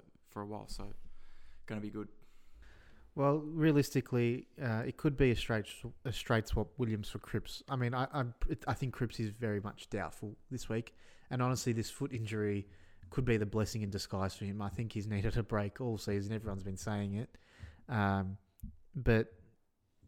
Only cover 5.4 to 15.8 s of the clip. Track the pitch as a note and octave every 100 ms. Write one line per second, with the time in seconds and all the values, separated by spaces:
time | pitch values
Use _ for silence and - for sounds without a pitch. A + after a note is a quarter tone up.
5.4 | - A2 - - A#2 - B2+ - - A2+
6.4 | A2 A2+ G#2 - A#2 G#2+ G2+ G#2 - G#2+
7.4 | - - - C3 A#2+ B2 C3+ D3 A#2+ -
8.4 | - B2 - A#2+ C3 - A#2 - A2 G#2+
9.4 | A2+ G#2 G2+ - - G2+ E2 - G#2+ A2
10.4 | - B2+ - A2+ - - - - - B2+
11.4 | B2+ B2+ B2+ A#2 G#2 - C#3 A#2+ G#2+ G#2+
12.4 | G#2 G2+ - - - - - - B2 A2+
13.4 | G#2 G#2+ G2+ A2+ G#2 F#2+ - F#2+ F#2+ -
14.4 | G2+ G#2 G2+ F#2 A2+ A2 G#2 G2+ G#2+ A#2
15.4 | G#2 G#2+ G2+ -